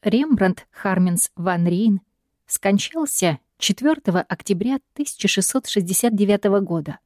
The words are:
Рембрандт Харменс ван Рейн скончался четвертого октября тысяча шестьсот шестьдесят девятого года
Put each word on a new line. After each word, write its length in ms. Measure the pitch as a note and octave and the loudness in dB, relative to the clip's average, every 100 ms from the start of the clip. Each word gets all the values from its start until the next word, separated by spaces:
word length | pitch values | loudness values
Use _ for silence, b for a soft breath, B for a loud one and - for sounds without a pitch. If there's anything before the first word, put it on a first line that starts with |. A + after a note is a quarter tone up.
Рембрандт 640 | - A3 D#4 A#3+ F#3+ F3+ - | 0 0 2 2 2 0 -10
Харменс 600 | - G3+ F#3+ F3+ F3 - | -8 -2 2 2 0 -4
ван 320 | - F3 F3 F3 | -4 -2 0 2
Рейн 340 | F3 A3+ G3 _ _ _ _ _ | 2 2 0 _ _ _ _ _
скончался 920 | - G3 G3+ - E4 D4+ - F3+ D3 _ _ | -4 0 0 0 -4 -4 0 -2 -2 _ _
четвертого 600 | - G3+ C#4+ D#4 - F3+ | -4 0 0 0 0 -2
октября 600 | - F3+ - F#3+ A3 C4+ _ | -2 -8 -4 -2 0 -4 _
тысяча 360 | - D4 - G3+ | -10 -8 -4 -2
шестьсот 380 | - F#3 C4 - | 0 0 -2 -2
шестьдесят 480 | - F3 F#3+ A#3+ | -4 -2 0 0
девятого 460 | G#3+ G3+ G3+ G3+ G3 | 0 2 2 2 0
года 380 | G3 E3 D3+ - | 0 -4 -6 -12